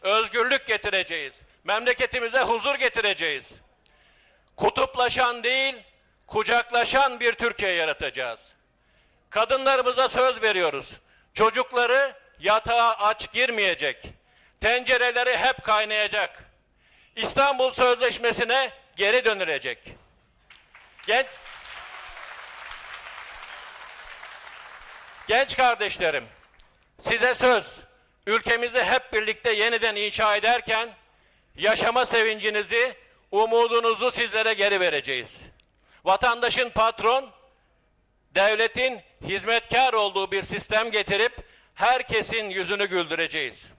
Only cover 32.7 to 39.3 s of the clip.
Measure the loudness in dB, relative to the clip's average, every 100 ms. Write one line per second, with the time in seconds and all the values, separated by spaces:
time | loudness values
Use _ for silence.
32.7 | 0 0 -4 _ _ _ 0 4 4 4
33.7 | 4 2 0 0 0 -2 0 0 2 2
34.7 | 2 2 0 -2 -6 -6 -18 -20 _ _
35.7 | _ _ _ 0 2 2 2 0 0 -2
36.7 | 2 0 2 2 2 -2 -20 _ _ _
37.7 | _ _ _ _ _ _ 2 2 2 0
38.7 | 0 -2 -2 _ _ -8